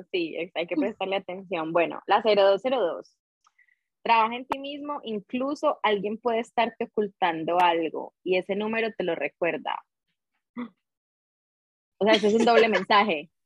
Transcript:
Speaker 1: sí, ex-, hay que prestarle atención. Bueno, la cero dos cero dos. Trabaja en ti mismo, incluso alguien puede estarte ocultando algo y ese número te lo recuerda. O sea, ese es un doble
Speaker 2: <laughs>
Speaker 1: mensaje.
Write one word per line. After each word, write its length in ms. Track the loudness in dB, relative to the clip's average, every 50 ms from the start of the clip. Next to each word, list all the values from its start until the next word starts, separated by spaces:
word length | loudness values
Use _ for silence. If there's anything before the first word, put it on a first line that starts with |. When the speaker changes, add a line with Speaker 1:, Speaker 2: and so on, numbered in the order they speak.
| -12 -6
Speaker 1:
sí, 240 | -4 -4 -4 -4 -6 -8
ex-, 180 | -8 -8 -6 -6
hay 100 | -6 -4
que 80 | -2
prestarle 400 | -2 -2 -2 -4 -6 -6 -4 -4
atención. 560 | -4 -6 -8 -12 -14 -10 -8 -6 -6 -4 -2
Bueno, 300 | 0 0 0 0 -2 -8 -2
la 160 | 0 0 2
cero 240 | 4 4 4 6 6
dos 140 | 4 4 2
cero 200 | 0 -2 0 0
dos. 340 | 0 -2 -2 -6 -10 -14 _ _ _ _ _ _ _ _ _ _ _ _ _ _ _ _ _ _ _
Trabaja 320 | 2 2 4 4 2 -2
en 100 | -6 -8
ti 140 | -8 -10 -8
mismo, 400 | -8 -10 -10 -10 -8 -8 -8 -8 -8
incluso 760 | -6 -8 -8 -8 -6 -4 -4 -2 -2 -4 0 0 0 0 0 0
alguien 340 | 0 0 0 -2 -4 -6 -4
puede 220 | -4 -2 -2 -2
estarte 440 | -4 -2 _ -2 -2 -2 -2 _ -10
ocultando 760 | -6 _ -4 -4 -4 -4 _ -2 -2 -2 -2 -4 -2 2 2
algo 520 | 4 4 2 2 0 -2 -4 -8 -10 -10 -14 _ _
y 120 | -2 -2 -2
ese 180 | 0 -2 -4 -4
número 340 | -4 -4 -2 -2 -2 -4 -4
te 100 | -4 -4
lo 100 | -4 -4
recuerda. 680 | -4 -4 -6 -6 _ -4 -2 -2 -4 -6 -8 -8 -8 -10 _ _ _ _ _ _ _ _ _ _ _ _ _ _ -12 -12 -12 -14 _ _ _ _ _ _ _ _ _ _ _ _ _ _ _ _ _ _ _ _ _ _ _ _ _
O 60 | 2
sea, 80 | 4 4
ese 140 | 4 4 2
es 60 | 2
un 100 | 4 4
doble 240 | 6 6 6 6 6
Speaker 2:
<laughs> 180 | 4 0 2 4
Speaker 1:
mensaje. 420 | 4 4 4 4 0 -4 -6 -10 _ _ _